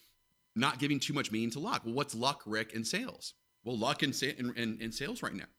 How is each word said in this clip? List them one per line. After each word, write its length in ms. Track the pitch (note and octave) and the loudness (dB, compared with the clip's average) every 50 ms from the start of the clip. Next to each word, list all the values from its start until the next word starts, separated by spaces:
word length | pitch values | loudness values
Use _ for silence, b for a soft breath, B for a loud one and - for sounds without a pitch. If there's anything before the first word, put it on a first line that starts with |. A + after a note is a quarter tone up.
| B B B B _ _ _ _ _ _ _ | B B B B _ _ _ _ _ _ _
not 240 | A2 B2 C#3+ - - | 4 4 4 4 4
giving 220 | C#3+ C#3+ D3 C#3 | 2 4 4 2
too 120 | - - C#3+ | 2 2 2
much 200 | C#3+ B2+ - G#2+ | 0 0 2 2
meaning 180 | A2 A2+ A#2 | 2 0 0
to 80 | A#2 C#3 | 0 -2
luck. 240 | D3+ A3+ - B2+ - | -2 -2 -2 -2 -2
Well, 100 | A2+ A2+ | 0 0
what's 200 | C3 C#3+ C#3 - | 0 0 0 -2
luck, 280 | A2+ A#2 C3+ C#3+ - - | 0 2 2 2 0 -4
Rick, 260 | G#2+ G#2+ G#2+ A2 - - | -2 0 0 0 0 -2
in 120 | A2+ A2+ | -4 -2
sales? 500 | - - F#3 B3+ B3 - - - - - _ _ _ _ _ _ | 0 -2 -2 -2 -4 -8 -10 -12 -12 -12 _ _ _ _ _ _
Well, 120 | A2+ B2+ | -4 0
luck 260 | A2 G#2+ C3 D3 C#3+ D#3+ | 2 2 2 4 4 2
in 100 | C#3+ B2 | 2 2
sa-, 140 | - - | 2 0
in, 280 | C3 - - B2+ B2 A#2+ | -2 -2 -2 -4 -4 -2
in, 240 | A#2 A#2 A2+ G#2+ - | 0 -2 -2 -2 -2
in 120 | A#2 A2+ A2+ | -4 -6 -4
sales 300 | - C#3 E3 B3 A#3+ - | -4 -4 -4 -4 -4 -4
right 120 | B2+ - | -4 -4
now, 120 | G2 - - _ | -6 -8 -10 _